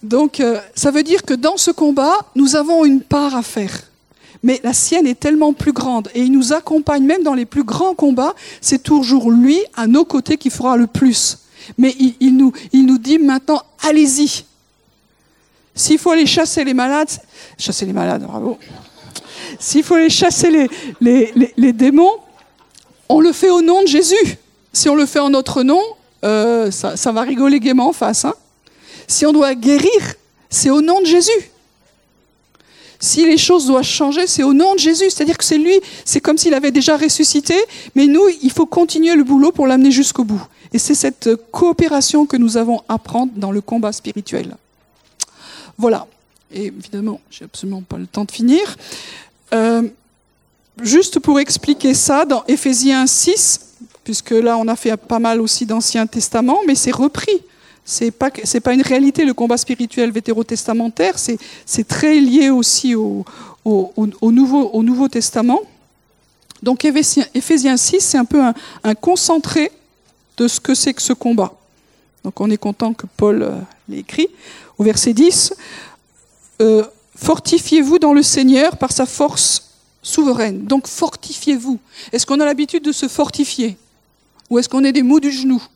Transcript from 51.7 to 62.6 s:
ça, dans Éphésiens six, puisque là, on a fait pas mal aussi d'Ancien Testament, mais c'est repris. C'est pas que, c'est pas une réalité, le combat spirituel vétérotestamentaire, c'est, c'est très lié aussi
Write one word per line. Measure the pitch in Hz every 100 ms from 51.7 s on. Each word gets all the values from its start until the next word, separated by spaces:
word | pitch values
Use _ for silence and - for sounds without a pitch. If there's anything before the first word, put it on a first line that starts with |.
| 294 269
ça, | 254 - 285 302
dans | 254 -
Éphésiens | 277 277 247 262 262 262
six, | - - 427 - - - _ 233 _
puisque | - 214 -
là, | 226 233 233
on | 226
a | 226
fait | 240 214
pas | - 233
mal | 226 226
aussi | 220 - 233
d'Ancien | 226 240 233 220
Testament, | 240 - 233 240 330 392
mais |
c'est | 277 -
repris. | 254 277 285 - 392 - _ _ _ -
C'est | - 233
pas | - 262
que, | 269 214
c'est | 240
pas | 240
une | 254
réalité, | 269 254 277 277 302
le | 247
combat | 233 240
spirituel | - 247 240 - 240
vétérotestamentaire, | 220 233 226 226 226 - 226 233 226 339 359
c'est, | - 233 - - -
c'est | - 220
très | - 311 302
lié | 277 254 277
aussi | 262